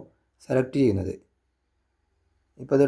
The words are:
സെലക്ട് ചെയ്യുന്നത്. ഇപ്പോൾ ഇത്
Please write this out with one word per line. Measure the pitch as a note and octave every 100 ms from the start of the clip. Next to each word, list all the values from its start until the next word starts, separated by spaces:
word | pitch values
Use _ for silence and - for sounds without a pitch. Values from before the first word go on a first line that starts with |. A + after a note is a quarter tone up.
| - _ _ _ -
സെലക്ട് | C3 B2+ C#3+
ചെയ്യുന്നത്. | B2+ F#2+ F#2+ - _ _ _ _ _ _ _ _ _ _ _ _ _ -
ഇപ്പോൾ | B2+
ഇത് | C#3